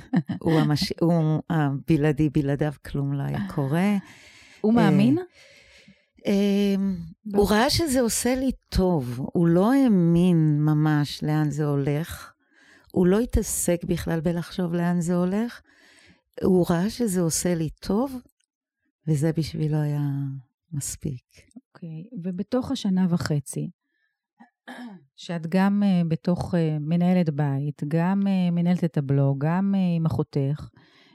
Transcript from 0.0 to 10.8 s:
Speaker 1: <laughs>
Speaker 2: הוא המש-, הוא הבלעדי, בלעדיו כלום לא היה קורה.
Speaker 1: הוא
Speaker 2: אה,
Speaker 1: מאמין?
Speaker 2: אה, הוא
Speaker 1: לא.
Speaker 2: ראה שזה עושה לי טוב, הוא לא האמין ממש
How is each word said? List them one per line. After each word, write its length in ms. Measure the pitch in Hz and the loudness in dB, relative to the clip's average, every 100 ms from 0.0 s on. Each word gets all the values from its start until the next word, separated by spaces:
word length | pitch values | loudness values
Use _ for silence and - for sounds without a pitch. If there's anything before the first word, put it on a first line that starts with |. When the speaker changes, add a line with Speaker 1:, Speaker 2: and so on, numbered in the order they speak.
Speaker 1:
<laughs> 400 | - 254 - - | 0 -2 -4 -4
Speaker 2:
הוא 100 | - 160 | 0 2
המש-, 340 | 151 143 - - | 2 0 -2 -2
הוא 400 | 170 170 156 156 - | 0 2 2 0 -2
הבלעדי, 800 | 165 143 139 - 160 151 147 156 | -2 -2 -2 0 2 2 0 0
בלעדיו 420 | 156 139 143 151 139 - | 0 0 -2 -4 -6 -8
כלום 280 | 143 139 | -6 -4
לא 100 | 139 | -4
היה 160 | 139 143 190 160 | -4 -6 -6 -4
קורה. 420 | 135 165 202 202 - - - - - - | -2 0 0 0 -4 -14 -20 -20 -20 -4
Speaker 1:
הוא 100 | 214 | 0
Speaker 2:
אה, 40 | 233 | 4
Speaker 1:
מאמין? 420 | 208 190 226 311 359 _ - - _ - - _ _ _ - | 4 4 4 2 -2 _ -20 -20 _ -20 -20 _ _ _ -2
Speaker 2:
אה, 480 | 196 202 202 202 196 196 180 165 - 214 | 0 2 2 0 0 -2 -4 -10 -16 -4
הוא 0 | |
Speaker 1:
לא. 140 | 202 - | 0 4
Speaker 2:
ראה 180 | 214 269 | 4 2
שזה 320 | - 330 254 | 2 2 2
עושה 340 | 233 - 240 254 | 2 0 0 0
לי 160 | 262 - _ | -2 -4 _
טוב, 500 | - 185 170 123 123 - | 0 2 2 -2 -6 -4
הוא 140 | 190 170 | 0 4
לא 260 | 170 208 | 4 4
האמין 640 | 277 262 196 170 170 180 165 156 147 151 | 4 4 4 4 4 4 4 4 2 2
ממש 580 | 151 | 2